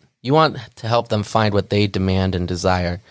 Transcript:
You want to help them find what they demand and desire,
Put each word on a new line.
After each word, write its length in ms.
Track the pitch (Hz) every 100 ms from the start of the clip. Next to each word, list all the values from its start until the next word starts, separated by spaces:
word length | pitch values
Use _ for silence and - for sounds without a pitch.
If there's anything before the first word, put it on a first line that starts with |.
| _ _
You 120 | 117
want 240 | 151 160 156 - -
to 100 | 113
help 220 | 120 117
them 140 | 107
find 300 | 101 113 107
what 160 | 101 95
they 180 | 101 104
demand 460 | 98 95 95 95
and 140 | 92 87
desire, 540 | 90 92 92 87 87 -